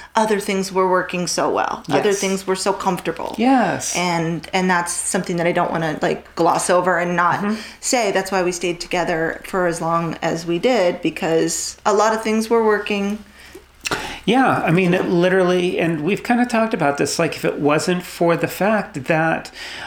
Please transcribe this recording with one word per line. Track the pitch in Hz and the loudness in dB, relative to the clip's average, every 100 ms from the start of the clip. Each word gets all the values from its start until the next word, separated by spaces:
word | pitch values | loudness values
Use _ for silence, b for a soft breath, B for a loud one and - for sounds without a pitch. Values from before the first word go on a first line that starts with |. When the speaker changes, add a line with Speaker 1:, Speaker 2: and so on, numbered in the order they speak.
| B | B
Speaker 1:
other | 226 214 202 | 0 2 0
things | 202 196 190 | 0 -2 -2
were | 185 185 | 0 2
working | 180 180 180 170 | 2 0 -4 -4
so | - 143 | -2 0
well. | 202 - - - | 0 -2 -4 -2
Other | - 208 | 0 2
Speaker 2:
Yes. | 202 | 0
Speaker 1:
things | 196 190 185 | 0 -2 -2
were | |
so | 185 202 | -2 0
comfortable. | 190 196 180 175 - - - | 0 0 -2 -4 -6 -6 0
Speaker 2:
Yes. | 240 269 190 139 - - | 4 4 2 0 -4 -2
Speaker 1:
And, | 180 170 165 165 - | 0 0 0 -4 -4
and | 190 185 | 0 2
that's | 175 175 | 2 0
something | - - 196 - 175 | -4 -2 -2 -2 0
that | 170 | 0
I | |
don't | 175 170 | 2 0
wanna, | 170 160 151 | 0 -2 -2
like, | 170 151 - - | -2 -2 -6 0
gloss | 165 151 - | 2 2 2
over | 180 180 170 | 2 4 0
and | 175 175 | 0 2
not | 175 160 | 2 2
Speaker 2:
Mm-hmm. | 208 220 B B | -2 -4 B B
Speaker 1:
say. | - 254 208 | -2 0 2
That's | 190 190 | 0 0
why | 196 | 0
we | 180 | 0
stayed | 180 180 175 | -2 -4 -4
together | - 180 165 160 160 - - | -4 -2 0 0 -2 -4 -6
for | 190 180 | -2 0
as | 165 | 0
long | 165 170 170 - | 0 0 0 -2
as | 165 165 170 | -4 -4 -2
we | 175 | 0
did, | 240 247 175 - | 2 4 2 0
because | 160 156 170 165 160 - - - | -4 -2 0 2 2 -2 -6 -4
a | - | 0
lot | 208 214 | 4 4
of | 220 | 2
things | 220 220 220 | 0 0 2
were | 233 | 2
working. | 220 208 208 202 202 214 - B B B - - - B B B | 4 2 0 -2 -2 -4 -10 B B B -20 -12 -6 B B B
Speaker 2:
Yeah, | - 247 247 131 - | 0 2 4 2 2
I | |
mean, | 165 180 | 2 4
it | 180 - | 2 2
literally, | 175 180 185 180 180 180 - | 2 4 4 2 2 0 0
and | 165 160 | -2 0
we've | 151 196 | -2 -2
kinda | - 240 240 | 0 0 2
talked | 226 226 | 0 0
about | 226 143 139 | 0 0 0
this, | 143 - | -2 0
like, | 160 - | -2 -2
if | |
it | - - | -4 0
wasn't | 147 147 160 180 | 2 2 2 -2
for | - - 170 165 | -4 -2 0 2
the | - | -2
fact | - 190 214 - 147 | -2 0 0 -2 -8
that, | 127 160 160 165 - B B B | -2 0 2 -2 -6 B B B